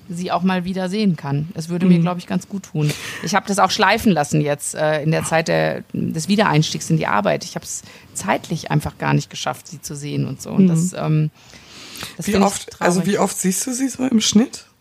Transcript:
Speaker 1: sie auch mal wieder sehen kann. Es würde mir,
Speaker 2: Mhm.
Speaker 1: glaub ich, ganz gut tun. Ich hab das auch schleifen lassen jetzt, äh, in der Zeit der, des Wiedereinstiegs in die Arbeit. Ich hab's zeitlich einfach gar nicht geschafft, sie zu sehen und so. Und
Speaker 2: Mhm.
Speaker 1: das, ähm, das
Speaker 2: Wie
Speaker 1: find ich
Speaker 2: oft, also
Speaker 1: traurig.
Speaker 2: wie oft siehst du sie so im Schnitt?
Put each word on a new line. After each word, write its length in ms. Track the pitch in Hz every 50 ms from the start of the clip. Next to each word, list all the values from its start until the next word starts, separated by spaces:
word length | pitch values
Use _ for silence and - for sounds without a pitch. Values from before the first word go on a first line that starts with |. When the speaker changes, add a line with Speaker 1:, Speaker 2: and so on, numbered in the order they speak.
| - -
Speaker 1:
sie 220 | 175 170 180 -
auch 100 | - 175
mal 240 | 175 185 185 180 170
wieder 240 | 185 190 190 185 180
sehen 260 | 185 214 220 196 165
kann. 320 | - - 139 139 143 151 165 -
Es 160 | - 160 165
würde 160 | 170 170 180
mir, 140 | 185 180 170
Speaker 2:
Mhm. 20 |
Speaker 1:
glaub 160 | 165 175 180 175
ich, 100 | - -
ganz 220 | 196 180 - -
gut 140 | 202 196 -
tun. 280 | - - 151 151 151 - - - - - - -
Ich 100 | 170 190
hab 100 | 190 - -
das 120 | 196 196
auch 120 | 185 185
schleifen 400 | - - 208 190 208 233 - 226
lassen 300 | 175 156 147 - - 151
jetzt, 340 | 147 143 147 143 - - -
äh, 260 | - 156 151 156 151 143
in 80 | 160
der 120 | 160 160 156
Zeit 240 | - 165 160 165 170
der, 360 | 165 160 156 156 156 - - _ -
des 340 | - - - - 165 156 -
Wiedereinstiegs 640 | 208 202 208 160 147 151 160 - - 156 - -
in 80 | 160 156
die 100 | - -
Arbeit. 360 | 78 208 202 185 151 - -
Ich 100 | - -
hab's 280 | 180 - - - - - - - - - - -
zeitlich 580 | - - 196 226 - - - 175 151 - -
einfach 260 | 156 151 - 151 - -
gar 160 | 151 143 143
nicht 160 | 143 143 -
geschafft, 380 | - - - 143 139 - - -
sie 140 | - 135
zu 140 | - - 151
sehen 320 | 143 143 147 143 143 139 135
und 140 | 135 -
so. 80 | - -
Und 120 | - - 190
Speaker 2:
Mhm. 20 | 180
Speaker 1:
das, 260 | 165 160 170 185 -
ähm, 360 | - 151 156 156 156 156 151 - _ - - - - - - - - - - - - - - - -
das 100 | 165 -
Speaker 2:
Wie 40 |
Speaker 1:
find 120 | 208 196 196
ich 40 | 196
Speaker 2:
oft, 340 | 196 - - - - -
also 180 | 170 175 175 185
Speaker 1:
traurig. 140 | 170 175 202
Speaker 2:
wie 40 | -
oft 180 | 190 196 - -
siehst 280 | - 185 185 - - 262
du 40 | 254
sie 140 | 240 269 262
so 160 | - - 254
im 140 | 262 240 214
Schnitt? 460 | 220 - - 208 247 - - - - _ _ _